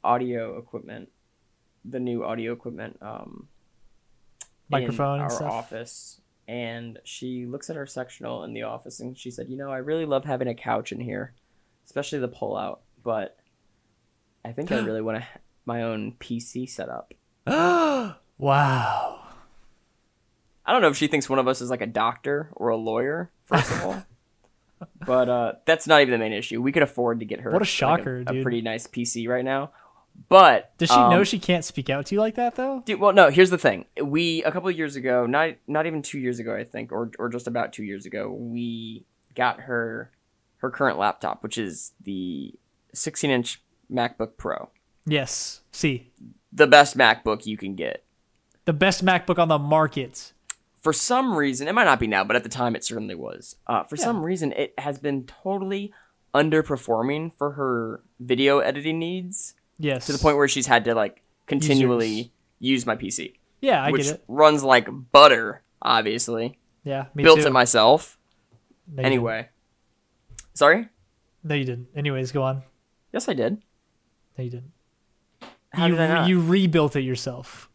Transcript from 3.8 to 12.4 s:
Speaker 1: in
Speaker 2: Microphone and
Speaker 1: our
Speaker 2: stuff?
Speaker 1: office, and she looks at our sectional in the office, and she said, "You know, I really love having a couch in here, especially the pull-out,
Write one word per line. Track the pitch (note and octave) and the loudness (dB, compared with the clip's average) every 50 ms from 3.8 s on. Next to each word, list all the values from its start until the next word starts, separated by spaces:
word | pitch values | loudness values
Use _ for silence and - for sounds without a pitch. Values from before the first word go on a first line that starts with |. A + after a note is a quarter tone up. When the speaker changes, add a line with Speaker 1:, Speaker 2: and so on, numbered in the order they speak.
| - - _ _ _ _ _ _ _ _ _ _ | -20 -20 _ _ _ _ _ _ _ _ _ _
Speaker 1:
in | - _ _ _ _ _ | -20 _ _ _ _ _
Speaker 2:
Microphone | C#3+ C#3 B2 B2+ B2+ D3 C#3+ C#3 C#3+ | -4 -4 -4 -4 -4 -4 -4 -4 -4
and | C#3 - | -4 -6
Speaker 1:
our | - | -6
Speaker 2:
stuff? | - - D3+ - | -6 -6 -6 -6
Speaker 1:
office, | - A2+ A#2 - - A2 A#2+ - - - - - - _ _ _ _ _ _ - | -6 -8 -10 -10 -14 -16 -16 -16 -18 -18 -20 -20 -20 _ _ _ _ _ _ -14
and | A#2 A#2+ A#2+ A2+ A#2 A#2 A#2 A#2 A2 - _ | -12 -10 -10 -10 -10 -12 -14 -16 -18 -18 _
she | - - - - B2+ B2 B2 B2 | -18 -16 -12 -12 -10 -10 -10 -10
looks | A#2+ B2 C#3+ - - | -12 -12 -12 -12 -12
at | D#3+ | -12
our | D3+ C#3 | -12 -12
sectional | C3+ - C3 B2+ - - - A#2+ A#2 B2 A2 D#2+ | -12 -12 -12 -12 -12 -14 -16 -12 -12 -12 -10 -12
in | - | -12
the | A2+ A2 | -12 -10
office, | A2+ G#2+ A2+ A2+ _ - A#2+ - | -10 -10 -12 -12 _ -18 -18 -14
and | A#2+ B2 B2+ - | -14 -14 -16 -14
she | - B2+ | -16 -16
said, | A#2+ - A#2+ B2 | -14 -14 -14 -14
"You | C3 | -12
know, | C3+ C#3 C#3 | -12 -10 -10
I | C3+ C3 | -10 -10
really | B2+ D3 D#3 E3 D#3+ | -6 -6 -4 -4 -2
love | D3+ C#3 C3+ C3+ | -2 -2 -2 -2
having | D3 C3 B2+ C3 B2 | -4 -4 -4 -4 -6
a | A#2 | -6
couch | - - A#2+ A2+ A2 A2 - | -6 -6 -4 -4 -4 -4 -8
in | - - | -10 -10
here, | A#2+ A#2+ G2 G2 G#2+ B2 _ _ _ _ _ _ _ _ _ _ _ | -8 -8 -8 -8 -10 -12 _ _ _ _ _ _ _ _ _ _ _
especially | _ _ C#3 C#3+ - - C#3+ | _ _ -8 -8 -6 -6 -6
the | B2+ A#2+ | -6 -6
pull-out, | - - | -6 -8